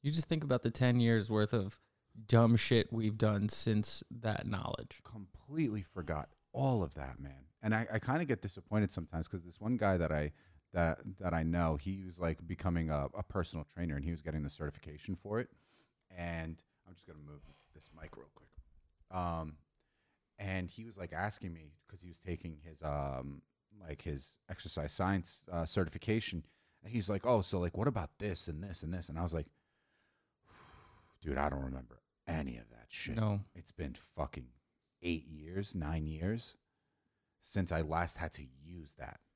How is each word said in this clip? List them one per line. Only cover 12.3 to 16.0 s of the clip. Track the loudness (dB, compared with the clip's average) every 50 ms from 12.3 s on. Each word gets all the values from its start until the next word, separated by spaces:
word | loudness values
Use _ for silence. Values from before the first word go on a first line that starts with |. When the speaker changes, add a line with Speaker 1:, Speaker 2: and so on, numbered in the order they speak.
| 0 -2 -4
Speaker 2:
becoming | -6 -6 0 0 2 2 2 2 2
a, | 2 0 0 -2 -4
a | -6 -8
personal | _ -2 -2 -2 -2 -4 -8 -8 _ -6
trainer, | -4 -2 -2 -2
and | -2 -2
he | -2
was | -4 -4
getting | -4 -4 -4 -2 -4
the | -4
certification | -4 -4 -6 -6 -6 -8 -14 -14 -14 -12 -6 -8 -8
for | -6 _ -4 -2 -2
it. | -4 -4 _ _ _ _ _ _ _ _ _ _